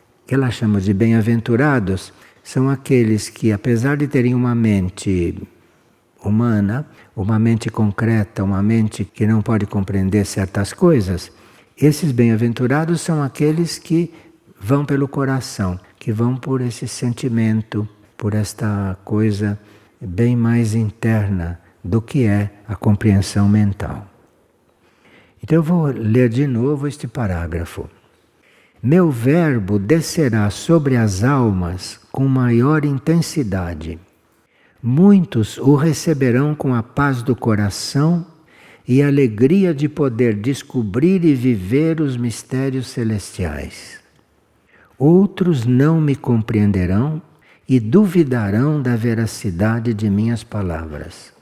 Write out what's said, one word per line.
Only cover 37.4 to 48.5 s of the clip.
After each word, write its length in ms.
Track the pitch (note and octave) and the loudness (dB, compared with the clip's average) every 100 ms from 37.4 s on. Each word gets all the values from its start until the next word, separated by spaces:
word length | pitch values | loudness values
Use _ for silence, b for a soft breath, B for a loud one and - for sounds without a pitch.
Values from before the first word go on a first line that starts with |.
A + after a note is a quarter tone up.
| A#2+ G#2 G#2 - - C#3 D#3 F3 E3 _ b b b b - | 0 0 0 -4 -4 0 2 0 -4 _ b b b b 0
e 160 | C3 | 2
a 40 | C#3+ | 4
alegria 640 | C#3 C3 G#2 C3 F#3+ F#3 | 4 2 2 2 4 2
de 140 | C#3+ D3 | 0 -2
poder 460 | D3+ C#3 A2+ B2 | -2 -2 0 0
descobrir 880 | G#2 A2 C3+ - C3 G#2+ G#2+ E3+ F#3+ | 0 -4 -6 -6 -4 -4 0 2 4
e 100 | E3 | 2
viver 640 | C3+ B2+ A2 F#2 C3 D#3+ D#3+ | 2 2 0 0 0 0 0
os 160 | D3 B2 | -2 -2
mistérios 720 | A#2+ A2 - C3 C3+ C3 B2+ | -4 -6 -6 -4 -4 -4 -6
celestiais. 1080 | - A2+ G#2+ - - F2 C#2+ D2 - - - _ _ _ _ _ _ b b b - | -4 -2 -2 -6 -8 -6 -6 -12 -16 -20 -20 _ _ _ _ _ _ b b b 0
Outros 680 | C#3+ F3+ G3 - F3+ D3+ A2+ | 4 6 4 0 -2 0 2
não 340 | B2+ D3 E3 | 2 4 2
me 140 | D3+ | 0
compreenderão 1080 | C3+ - A#2 A2 A2+ G#2 F#2+ F2+ F#2+ C#3+ D#3 - _ b b - | -2 0 -2 0 0 2 2 0 0 -2 -4 -12 _ b b -2
e 140 | C3 | 0
duvidarão 1000 | G#2+ E3 G#3 F3 D3 B2 G2+ | 2 2 4 2 0 0 0